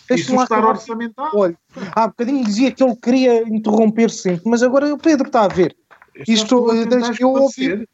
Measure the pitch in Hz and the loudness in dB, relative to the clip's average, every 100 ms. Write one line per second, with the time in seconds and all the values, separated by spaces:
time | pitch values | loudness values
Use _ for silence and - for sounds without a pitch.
0 | - 254 240 254 247 220 220 214 - 226 | -4 -4 0 0 0 2 2 0 -6 -10
1 | 233 226 294 208 190 170 _ - 196 165 | -10 -8 -4 0 0 -2 _ -16 -6 -2
2 | 220 - 240 277 233 202 262 254 262 233 | -2 -2 -4 -2 -2 0 0 2 0 0
3 | - 262 254 233 226 220 220 208 220 220 | 0 2 4 2 0 -2 0 2 2 2
4 | 226 - 185 175 220 233 247 269 294 294 | 0 0 -4 -4 -2 0 2 2 0 0
5 | 330 294 277 254 202 170 170 - _ _ | 0 0 0 0 0 2 -2 -2 _ _
6 | _ - 139 220 214 247 233 226 226 247 | _ -12 -2 -2 2 2 2 0 0 0
7 | 240 233 254 269 277 233 262 202 233 | 0 0 0 2 0 0 -4 -4 -8